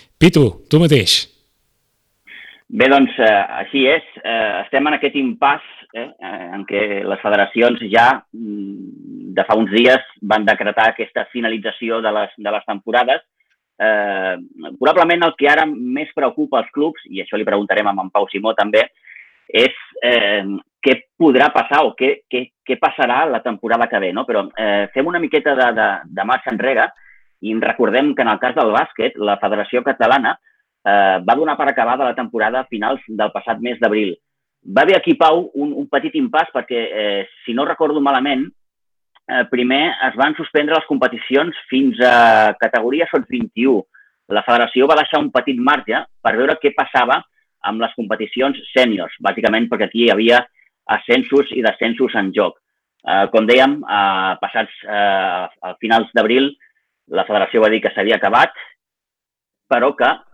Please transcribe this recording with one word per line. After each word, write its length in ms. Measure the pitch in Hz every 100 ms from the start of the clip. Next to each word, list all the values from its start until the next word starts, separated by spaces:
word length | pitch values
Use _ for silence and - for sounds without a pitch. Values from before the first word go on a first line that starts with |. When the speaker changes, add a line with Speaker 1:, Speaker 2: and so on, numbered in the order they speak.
| _ _
Speaker 1:
Pitu, 300 | 165 175 123 - -
tu 160 | 151
mateix. 460 | 170 139 90 - - _ _ _ _ _ _ _ _ _ _ - - - _
Speaker 2:
Bé, 220 | 110 131
doncs, 240 | 139 127 -
eh, 200 | 113 101 98 60
així 240 | 98 139 131
és. 160 | 156 - -
Eh, 440 | - 113 110 92
estem 240 | 101 135 147
en 80 | 147
aquest 180 | 143
impàs, 480 | 143 131 113 139 143 - - -
eh, 160 | 113 131
eh, 360 | - 92 95 90 95
en 80 | 98
què 380 | 101 104 101 98
les 140 | 95
federacions 560 | 107 104 98 117 120 117 107
ja, 160 | 110 120 113 -
mm, 720 | 113 110 104 98 101 - - - 101 98 95
de 80 |
fa 120 | - 110
uns 100 | 107
dies 340 | 107 120 131 - -
van 240 | 104 107 104
decretar 420 | 104 104 104 110
aquesta 360 | 113 110 - 104
finalització 680 | 123 113 113 107 - 117 113
de 120 | 110
les, 200 | 107 101 -
de 160 | 104
les 120 | 104 -
temporades. 540 | 101 113 120 123 147 - _ _ _ _ -
Eh, 580 | 107 107 104 95 95 90 87 - 78 -
probablement 460 | 143 160 165 175 170
el 80 | -
que 120 | 139
ara 140 | 151 156
més 440 | 135 123 131 151 -
preocupa 460 | 135 147 147 127
als 100 | 113
clubs, 320 | - 151 156 -
i 80 | 95
això 160 | 92 107
li 120 | 107
preguntarem 420 | 101 101 101 104
a 20 |
en 180 | 98 95
Pau 180 | 104 101
Simó 220 | 98 107 113
també, 300 | 107 107 120 _ - - - _ -
és, 280 | - 127 - - -
eh, 420 | 123 120 104 104 98 98 - _
què 120 | - 123 - -
podrà 320 | 160 131 147
passar 300 | 135 - 143
o 100 | 151 -
què, 240 | 135 143 _
què, 160 | 127 127 _
què 140 | - 127
passarà 440 | 147 - 123 127 160
la 140 | 120
temporada 460 | 120 104 113 117 117
que 100 | 113
ve, 120 | 95
no? 120 | 95
Però, 220 | 123 110 98 -
eh, 320 | 110 101 101
fem 120 | - 156
una 140 | 175
miqueta 340 | 160 156 147 135
de, 120 | 123 110
de, 120 | 107 95 87
de 180 | 92
marxa 280 | 101 127 -
enrere 360 | 110 120 123 - - _ _ _ _
i 120 | 101 110
recordem 540 | 110 - 113 117 147
que 80 | 139
en 100 | 120
el 60 | 107
cas 140 | 127 123
del 160 | 117
bàsquet, 460 | 110 160 - 110 -
la 180 | 104 101
Federació 400 | 104 104 101 123
Catalana, 520 | 127 135 151 139 110 - _ _ _ _ 101
eh, 320 | 101 95 92 90
va 80 | 127
donar 200 | 156 147
per 100 | 143
acabada 400 | 131 117 127 131
la 80 | 120
temporada 440 | 117 117 107 127
a 100 | 127
finals 320 | 113 107 135 -
del 260 | 110 104
passat 260 | 101 117 110
mes 180 | 120 117
d'abril. 340 | 113 107 101 82 _ _ _ _ -
Va 160 | 98
haver 140 | 156 185
aquí, 180 | -
Pau, 360 | - 160 165 180
un, 200 | - 147
un 140 | 143 143
petit 240 | 143 151 156
impàs 300 | 123 151 170
perquè, 320 | 127 117 120 113
eh, 360 | 104 104 101 95 _
si 100 | -
no 120 | 117 147
recordo 340 | 160 156 151
malament, 460 | 139 131 139 131 - - _ _ _ _ _ _ -
eh, 180 | 127 120
primer 440 | 123 123 135 139 113 131
es 80 | 113
van 180 | 143 151
suspendre 360 | 156 151 147 160
les 100 | -
competicions 720 | 139 127 117 - 135 165 - -
fins 300 | 131 135 113
a 520 | 123 120 117 110 107 101
categoria 480 | 113 120 113 147 170
sots 180 | 147 120
vint 200 | 127 110
i 120 | - 131
u. 140 | 110 - _ _ _ -
La 140 | 104 113
federació 400 | 120 117 127 139
va 80 | 151
deixar 240 | 143 -
un 80 | 151
petit 240 | - - 127
marge 440 | 127 143 107 123 - _
per 120 | 117 110
veure 200 | 139 156
què 120 | 143
passava 460 | - 135 135 120 151 - _ _ _ -
amb 160 | 110
les 120 | 113 -
competicions 600 | 107 107 107 - 135 135 -
sèniors, 420 | 131 123 104 82 -
bàsicament 460 | 98 98 110 110 117
perquè 180 | 113 101
aquí 160 | 113
hi 80 | 117
havia 280 | 101 113 120 - _ _ _ - 107
ascensos 540 | - 123 131 139 135
i 80 | 123
descensos 520 | 113 - 113 117 127
en 160 | 113 98
joc. 240 | 95 92 - _ _ _ _ -
Eh, 200 | 95 98
com 140 | 113 110
dèiem, 340 | 127 135 147
eh, 500 | - 104 98 95 95 92
passats, 300 | 98 117 107 -
eh, 600 | 104 107 101 98 95 90 90
a 280 | - 90 92
finals 280 | 110 113 107
d'abril, 360 | 120 110 127 139 143 _ _ _ _ _
la 180 | 92 95
federació 360 | 104 95 117
va 80 | 110
dir 100 | 110
que 100 | 104
s'havia 240 | - 101 107
acabat, 320 | 98 117 160 - - _ _ _ _ _ _ _ _ _ _
però 240 | 123 127
que, 160 | 143 123 156 _